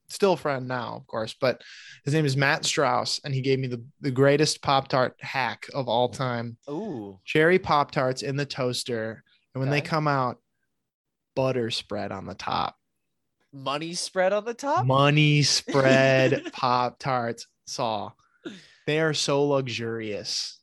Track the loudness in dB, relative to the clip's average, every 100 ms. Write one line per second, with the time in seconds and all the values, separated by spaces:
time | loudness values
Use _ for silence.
0 | -16 0 2 2 0 -4 -4 -6 -6 -10
1 | -8 -6 -6 0 0 0 -6 -20 -20 -10
2 | -2 0 2 2 2 2 0 2 2 2
3 | 0 -4 -4 -2 0 0 0 -6 -10 -8
4 | -2 4 4 6 2 0 0 0 2 0
5 | 0 -4 -8 -4 -4 -6 -8 -6 0 2
6 | 0 0 -4 -4 -6 -12 -10 -8 -8 -8
7 | -10 -14 -2 2 4 4 4 2 2 0
8 | 0 -2 -4 -4 -4 -4 -4 -4 -4 -6
9 | -6 -10 _ _ _ -6 0 0 0 0
10 | 2 2 0 -4 _ _ _ _ _ _
11 | _ _ _ -2 -2 0 -2 -4 -8 -8
12 | -8 -8 -10 -10 -4 -2 -4 -8 _ _
13 | _ _ _ _ _ -10 -6 -6 -6 -8
14 | -6 -2 0 0 -4 -6 -2 0 2 4
15 | 4 4 4 4 2 0 0 2 6 6
16 | 6 6 4 2 -4 -4 0 2 0 -4
17 | -2 -2 -2 -6 -12 _ -12 -6 -4 -4
18 | -6 -14 _ _ -18 -18 -20 _ -2 0
19 | 0 0 0 2 2 2 0 -4 -6 -6
20 | -6 -6 -6 -6 -6 -12